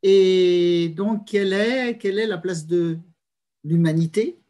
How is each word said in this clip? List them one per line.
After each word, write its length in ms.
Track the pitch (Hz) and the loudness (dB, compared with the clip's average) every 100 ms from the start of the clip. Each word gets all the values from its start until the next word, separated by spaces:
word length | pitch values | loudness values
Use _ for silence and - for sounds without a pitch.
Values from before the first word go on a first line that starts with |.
Et 880 | 196 196 185 185 180 180 175 175 170 160 | 4 4 6 4 4 2 2 0 -2 -4
donc, 300 | 202 214 - | -4 -4 -2
quelle 260 | 208 196 | -2 0
est, 440 | 190 226 262 247 233 | 0 -2 -2 -4 -4
quelle 220 | 202 196 | -4 -2
est 80 | 220 | -4
la 100 | 185 | -4
place 300 | 180 170 156 | -6 -8 -4
de 300 | 175 170 165 170 _ _ _ _ _ | -2 -2 -6 -12 _ _ _ _ _
l'humanité ? 800 | 151 170 165 156 165 208 254 349 | -2 0 2 0 -2 -2 -4 -6